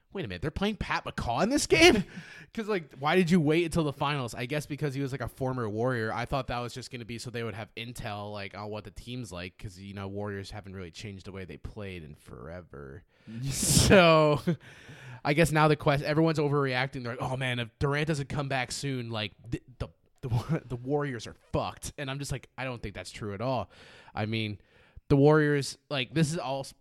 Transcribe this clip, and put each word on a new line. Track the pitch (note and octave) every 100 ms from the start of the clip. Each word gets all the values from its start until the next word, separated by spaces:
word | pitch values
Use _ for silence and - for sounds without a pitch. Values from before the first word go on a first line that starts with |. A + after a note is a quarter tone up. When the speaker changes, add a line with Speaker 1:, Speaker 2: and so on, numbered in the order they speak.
| _
Speaker 1:
"Wait | G3+ A#2+
a |
minute, | F2+
they're | D#3
playing | - G3+ G#3
Pat | - D#3+ -
McCaw | - B2 A#2+
in | G3+
this | D4 -
game?" | E4 E4+ G#3+ -
<laughs> | - - - -
'Cause, | - G#3
like, | G3 D3+ C3
why | D3 F#3
did | E3
you | F#3
wait | D3 D#3+
until | E3+ E3 D3+
the |
finals? | - D3 D3 A#2 -
I | B2
guess | D3 -
because | C#3 D3+
he | C3+
was, | C#3
like, | C3
a | A2+
former | - C3 B2+ A2
Warrior. | G#2+ B2 A#2+ A2
I | G#2 A#2+
thought | C#3+ B2
that | B2
was | A#2+
just | C3 A2+
gonna | B2 A2+
be | A#2
so | B2
they | A#2
would | A#2 G2+
have | G#2 -
intel, | A#2 A#2+ A#2+ G#2 G#2
like, | G#2 G2 G2
on | G#2
what | G#2+
the | G#2
team's | - - B2 A2+
like, | F2 F#2 -
'cause, | A2 F2+
you | G2
know, | G2 G2
Warriors | G2+ G#2 G2 F#2+
haven't | G#2+ F#2+ F#2+
really | F2
changed | - G#2+ F#2+ F#2+
the |
way | F#2 F2+
they | D2+
played | - - G2 F2+
in | D2 D2+
forever. | - B1 C2+ F2+ E2 C#2 C2+ C#2 - _ -
Speaker 2:
<laughs> | A2+ C3+
Speaker 1:
So, | C3 - - - G#3 E3+ D#3+ D3+ D3 - E3 - - - - - - C#3+
I |
guess | D3+ D#3+
now | D3+ D3+
the | D3+
quest-, | D#3 C#3
everyone's | - D3+ E3 D#3
overreacting. | D3 C#3+ C3+ B2+ C3+ C3+
They're | A#2+ C3
like, |
"Oh, | C3+ C3
man, | C3 B2
if | A2+ -
Durant | C#3+ C#3+ D3+
doesn't | D3 C#3
come | D3 C#3
back | C3+ B2
soon, | - C#3 B2+ A#2
like, | A2 G#2+ - A2+
the, | D3+ - A#2+
the, | F#2+ - _ _
the, | C3 A#2 G#2 D#3
<laughs> | -
the | A#2+
Warriors | B2+ D3 C#3+ A#2 F#2+
are | - _
fucked." | D#3 G2+ - - -
And | C3+
I'm | C#3
just | C#3
like, | C3 - -
"I |
don't | C3 A#2+
think | A2 F#2
that's | F2
true | - G#2
at | G2
all." | B2 B2+ F#2 - - - - -
I | A2
mean, | A2+ G#2+ G2+ _ _ _ - -
the | C#3+
Warriors, | D3 D#3 D3 C#3+ C3+ - -
like, | C#3+ B2
this | D3 D3
is | E3+
all, | B2 C#3 C3+ -